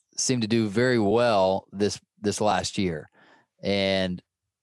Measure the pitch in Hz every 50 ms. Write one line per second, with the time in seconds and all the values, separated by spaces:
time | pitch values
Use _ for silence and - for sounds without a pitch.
0 | _ _ _ - - - 127 120 113 104 117 117 110 104 95 117 123 127 123 117
1 | 104 98 107 120 123 120 107 98 95 95 95 98 - _ 95 98 104 98 - -
2 | - _ _ _ 107 104 95 - 107 104 95 90 82 - - 110 95 90 80 73
3 | 65 - _ _ _ _ _ _ _ _ _ _ - 98 101 101 98 98 95 95
4 | 92 90 90 90 - _ _ _ _ _ _ _